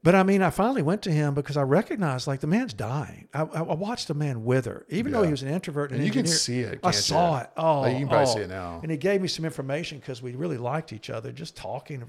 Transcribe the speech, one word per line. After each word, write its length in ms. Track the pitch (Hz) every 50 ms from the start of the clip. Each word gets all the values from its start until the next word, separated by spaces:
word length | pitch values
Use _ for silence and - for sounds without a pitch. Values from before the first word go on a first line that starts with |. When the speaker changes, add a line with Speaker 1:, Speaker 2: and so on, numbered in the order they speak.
Speaker 1:
But 140 | - 160 185
I 80 | 190 185
mean, 180 | 190 196 190
I 80 | 190 165
finally 320 | 143 - 190 240 277 247
went 200 | 151 151 190 214 -
to 80 | 196
him 220 | 156 151 151 147 139
because 220 | 147 139 - 139
I 60 | 147
recognized, 640 | 139 131 139 180 220 - 359 220 185 151 131 127 -
like, 140 | 151 135 131
the 60 | -
man's 260 | 151 180 226 262 220 113
dying. 560 | 101 104 107 127 151 135 - - - - _ -
I, 100 | 143 156
I, 160 | 151 - 160
I 120 | 165 - -
watched 360 | 156 190 208 240 233 - -
the 40 | 151
man 300 | 143 151 143 131 113 110
wither, 420 | 120 127 131 123 - - - - -
even 240 | - 190 233 285 285
though 80 | 233
Speaker 2:
Yeah. 60 | 202
Speaker 1:
he 40 | 160
was 120 | 151 127 131
an 40 |
introvert 440 | 135 156 185 - - 143 147 143 131
and 80 | 127 -
Speaker 2:
And 60 | 143
you 60 | 202
can 80 | 214 269 214
Speaker 1:
engineer. 120 | 165 165
Speaker 2:
see 220 | 156 - - 120 123
it, 200 | 120 - - - -
Speaker 1:
I 80 | 180
Speaker 2:
can't 40 | -
Speaker 1:
saw 400 | - - - 143 160 175 170 156
Speaker 2:
you? 60 | 131 -
Speaker 1:
it. 60 | - _
Oh, 240 | - 160 165 156 143
Speaker 2:
Like, 120 | 135 123 127
you 60 | 131
can 80 | 139 135
probably 200 | - 147 143 131
Speaker 1:
oh. 60 | 113
Speaker 2:
see 60 | 110
it 80 | 98 90
now. 320 | 92 95 90 87 85 82 -
Speaker 1:
And 80 | 160
he 60 | 160
gave 240 | 147 151 190 202 190
me 80 | 185 175
some 160 | - - 160
information 560 | 160 - - 135 135 139 156 175 - 156 139
'cause 200 | - - 131 120
we 140 | 123 123 123
really 220 | 127 160 175 147
liked 340 | 120 120 120 135 160 156 -
each 180 | - 107 - -
other, 220 | - 110 117 127
just 240 | 120 135 165 160 _
talking, 480 | - - - 113 143 - - 151 131 120